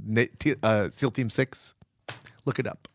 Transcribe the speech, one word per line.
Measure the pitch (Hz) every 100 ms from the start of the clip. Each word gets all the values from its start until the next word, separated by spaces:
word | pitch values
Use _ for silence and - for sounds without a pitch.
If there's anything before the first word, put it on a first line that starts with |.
Na-, | 107 110 120 -
T-, | 156 127
uh, | 110 107 92
seal | - 131
Team | 120 117
Six. | - 131 - - - - _ - - - - 143
Look | 135
it | 113
up. | - -